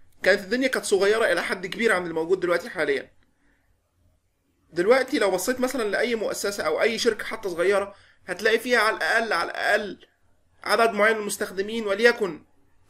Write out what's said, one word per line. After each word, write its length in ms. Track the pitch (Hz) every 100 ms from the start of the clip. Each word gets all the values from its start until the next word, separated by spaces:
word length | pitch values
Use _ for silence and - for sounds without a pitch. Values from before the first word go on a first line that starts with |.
| - -
كانت 180 | 185 202
الدنيا 280 | 185 247 262
كانت 160 | 226
صغيرة 480 | - 190 202 226 220
إلى 100 | 170
حد 240 | 160 196 180
كبير 260 | 180 226
عن 140 | 185 170
الموجود 340 | 160 165 185
دلوقتي 300 | 175 175 233
حاليًا. 400 | 180 147 131 - _ _ _ _ _ _ _ _ _ _ _ _ _ _ _ _
دلوقتي 460 | 160 190 262 254 285
لو 120 | 202
بصيت 300 | 185 254 254
مثلًا 280 | 254 269 214
لأي 260 | 175 240
مؤسسة 480 | 226 196 - 208 208
أو 200 | 160 151
أي 160 | 214 226
شركة 260 | 240 214
حتى 240 | - 233 202
صغيرة، 460 | 165 180 202 202 - - _ -
هتلاقي 320 | 175 220 226
فيها 200 | 247 240
على 180 | 214 175
الأقل، 360 | 160 220 226
على 180 | 170 -
الأقل 560 | - 127 214 202 - - _ _ _ _ _
عدد 260 | - 208 226
معين 240 | 202 214 220
من 60 |
المستخدمين، 640 | 202 - 202 185 208 226 208
وليكن 580 | 196 240 233 190 151 - _ _ _